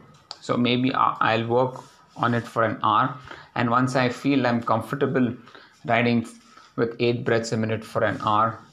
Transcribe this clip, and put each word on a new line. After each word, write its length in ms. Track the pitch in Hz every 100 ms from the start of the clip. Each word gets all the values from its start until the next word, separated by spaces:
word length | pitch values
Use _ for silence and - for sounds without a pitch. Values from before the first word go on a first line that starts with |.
| - - - -
So 160 | - 120
maybe 360 | 120 123 127
I, 220 | - 117 -
I'll 280 | - 113 117
work 360 | 120 131 - - - _ -
on 160 | 117
it 140 | 120 117
for 160 | 120
an 160 | 110 -
hour, 320 | 113 107 135 - - - - -
and 140 | 120
once 260 | 120 131 131
I 140 | 123
feel 360 | 120 139 139 123
I'm 160 | 120
comfortable 720 | 117 113 - 139 135 135 123 110 - - - _ 117
riding 420 | 117 120 120 113 - - - - -
with 200 | 117 -
eight 240 | 120 120
breaths 280 | 123 113 110
a 60 | 113
minute 260 | 110 110
for 200 | - 113
an 160 | 107 -
hour, 380 | 110 107 113 110 -